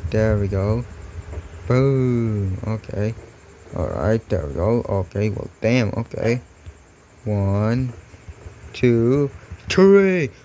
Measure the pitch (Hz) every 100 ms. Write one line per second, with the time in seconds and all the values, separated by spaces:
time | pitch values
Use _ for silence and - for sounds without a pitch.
0 | - 110 110 107 101 98 101 117 120 -
1 | - - - - - - - 123 135 135
2 | 127 120 113 104 98 92 - 110 - -
3 | 104 110 - - - - - - 64 50
4 | 85 113 - 104 71 69 95 120 - 98
5 | 90 101 107 101 - - 110 127 107 -
6 | 117 - 110 123 - - - - - -
7 | - - 110 104 98 101 107 120 127 110
8 | - - - - - - - - 123 117
9 | 117 139 143 - - - - - 196 196
10 | 196 185 131 -